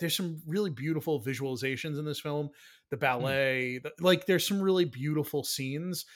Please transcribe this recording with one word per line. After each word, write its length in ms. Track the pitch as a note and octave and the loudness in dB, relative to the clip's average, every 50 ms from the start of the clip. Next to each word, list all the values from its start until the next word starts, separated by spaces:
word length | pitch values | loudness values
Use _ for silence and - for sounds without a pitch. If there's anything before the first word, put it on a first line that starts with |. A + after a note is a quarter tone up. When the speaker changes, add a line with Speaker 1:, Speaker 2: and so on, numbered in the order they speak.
Speaker 1:
there's 160 | F3 E3 - | -2 -2 -2
some 240 | - F#3 F3 E3 D#3 E3 | -2 -2 -4 -6 -8 -6
really 240 | D#3 D#3+ G3+ G#3 F#3+ | -4 -2 0 0 0
beautiful 520 | C#3 A2+ C#3 D#3 D#3+ D#3 - E3+ D#3 C3+ G#2+ | -2 -2 -2 -2 -2 0 0 0 0 0 0
visualizations 760 | C3 C3 A#2 C#3 C3+ C3 A#2 B2 C3+ C3 - - D#3+ D3 C#3+ | -2 -4 -2 -4 -4 -4 -2 -2 -2 -2 -2 -4 -4 -4 -4
in 60 | D3+ | -4
this 160 | D3+ D3 - | -4 -6 -6
film, 300 | - D3+ D3 D3 D3 C#3+ - - - - - - _ _ | -4 -4 -4 -4 -4 -6 -8 -14 -20 -20 -20 -20 _ _
the 60 | C#3 | -4
Speaker 2:
Hmm. 40 | A#2 | 0
Speaker 1:
ballet, 800 | C#3+ C3+ B2+ B2 B2 C3 C3+ C3+ C3+ C3+ C3 C3 B2+ B2 B2+ B2+ | 2 2 2 2 0 0 2 2 2 2 2 2 0 -2 -4 -6
the, 140 | B2 D3 - - | -8 -10 -6 2
like, 260 | E3+ F3+ F3+ F3 - | 4 6 6 6 6
there's 200 | - F#3 E3+ F3 | 4 4 4 4
some 140 | - G3+ G3 | 2 0 2
really 240 | F#3+ F#3+ F#3 F#3 F3+ | 4 4 4 4 4
beautiful 580 | D3 A2+ B2 C3+ D3+ D3+ D3+ C#3+ - - C#3+ B2+ | 2 0 -2 -2 0 0 0 0 0 -2 -4 -2
scenes. 640 | - - - C3+ C3 C#3 D3+ E3+ F3+ F3+ - - - - | -2 -4 -4 -4 -4 -4 -6 -6 -6 -6 -6 -8 -12 -16